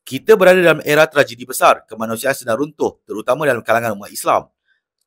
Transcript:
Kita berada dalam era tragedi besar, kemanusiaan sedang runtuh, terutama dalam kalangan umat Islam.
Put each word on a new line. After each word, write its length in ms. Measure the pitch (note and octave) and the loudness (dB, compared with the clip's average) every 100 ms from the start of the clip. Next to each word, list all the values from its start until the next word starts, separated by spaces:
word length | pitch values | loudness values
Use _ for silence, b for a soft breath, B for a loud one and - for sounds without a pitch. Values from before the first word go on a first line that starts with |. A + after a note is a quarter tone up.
Kita 320 | - C3 - G#3+ | -12 -12 2 4
berada 240 | F#3 F#3 | 6 6
dalam 240 | E3+ D#3 | 4 2
era 240 | - D3 D#3+ | 0 2 2
tragedi 400 | D3 A#2+ A#2 B2 | 2 -2 -4 -12
besar, 400 | - E3+ - _ | 0 2 2 _
kemanusiaan 480 | A2+ A2+ A2+ C3+ C3+ | -10 -8 -4 -4 -6
sedang 240 | B2+ A2+ | -4 -4
runtuh, 400 | D#3 - A#2 - _ | -4 -4 -6 -6 _
terutama 400 | G#2 A2 C#3 D3 | -12 -4 -2 0
dalam 160 | A#2+ | -2
kalangan 320 | A2+ A2+ A#2 G2+ | 0 -2 0 -8
umat 160 | G2+ | -12
Islam. 320 | - E3 G#2+ - _ _ _ _ _ | -10 -2 -2 -2 _ _ _ _ _